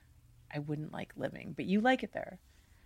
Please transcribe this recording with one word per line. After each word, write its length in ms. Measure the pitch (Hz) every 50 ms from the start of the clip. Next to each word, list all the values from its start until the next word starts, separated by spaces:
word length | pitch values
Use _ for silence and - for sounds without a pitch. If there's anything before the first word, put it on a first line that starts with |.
| - - - - - - - - - - -
I 60 | 147
wouldn't 340 | 147 151 151 147 156 - -
like 200 | - - - -
living. 360 | - - - - - - - 160
But 120 | - 143
you 140 | 175 185 214
like 220 | 214 254 262 262 -
it 100 | 202 -
there. 280 | - - - - - - - - - - - - - -